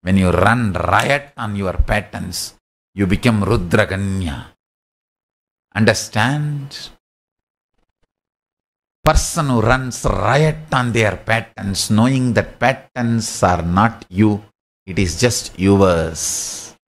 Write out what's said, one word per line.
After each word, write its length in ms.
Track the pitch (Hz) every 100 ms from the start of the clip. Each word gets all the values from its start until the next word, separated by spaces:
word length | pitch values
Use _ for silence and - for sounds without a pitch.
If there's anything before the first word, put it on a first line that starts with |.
When 160 | 90 95
you 80 | 92
run 400 | 85 98 123 110
riot 640 | 87 87 98 123 143 -
on 240 | - 110 101
your 240 | 95 87
patterns, 720 | - 107 - 92 90 87 - _ _ _ _
you 160 | 98 95
become 320 | 101 123 110
Rudraganya. 1120 | 95 113 87 101 101 95 98 95 85 71 - _ _ _ _ _ _ _ _ _ _ _ _
Understand? 1200 | 101 110 110 - 110 120 147 147 147 139 - - - _ _ _ _ _ _ _ _ _ _ _ _ _ _ _ _ _ _ _ _
Person 480 | 151 156 - 170 147
who 160 | 120
runs 400 | 107 131 127 -
riot 640 | - 95 104 139 156 156 -
on 240 | 135 120
their 320 | 113 107 90
patterns, 640 | - 113 - - 98 95 -
knowing 480 | 107 120 135 127 107
that 240 | 98 -
patterns 640 | 120 131 - 127 117 113 104 -
are 240 | 92 87
not 400 | 85 90 113 113 -
you, 320 | 92 107 104 - _ _ _
it 160 | - 87
is 160 | 92 82
just 400 | 123 113 - -
yours 1200 | 95 98 95 82 82 80 - - - - - _